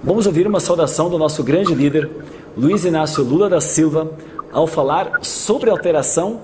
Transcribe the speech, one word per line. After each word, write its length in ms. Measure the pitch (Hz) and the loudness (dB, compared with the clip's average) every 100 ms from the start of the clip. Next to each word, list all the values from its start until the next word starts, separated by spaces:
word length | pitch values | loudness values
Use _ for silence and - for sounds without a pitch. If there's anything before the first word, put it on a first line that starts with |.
vamos 240 | 135 208 202 | 0 2 2
ouvir 180 | 160 196 | 2 2
uma 140 | 196 | 0
saudação 500 | - 175 151 - 170 | 0 0 2 0 0
do 80 | 175 | 0
nosso 260 | 156 151 | 0 0
grande 300 | 127 160 196 | 0 2 2
líder, 340 | 139 143 151 147 - - - - - | 2 2 2 -2 -10 -16 -18 -14 0
Luiz 300 | 139 202 180 | 2 2 0
Inácio 380 | 160 151 - | 0 0 0
Lula 260 | 127 151 202 | 0 2 2
da 100 | 175 | 2
Silva, 560 | - - 160 151 160 - - - - | 2 2 2 0 -4 -10 -14 -14 -6
ao 160 | 135 160 | 0 0
falar 500 | 160 139 160 190 - | 0 0 0 -2 -4
sobre 480 | - - - 240 247 | -2 0 0 2 2
a 20 | |
alteração 680 | 175 180 156 131 - 185 226 | 0 2 0 2 0 -2 -6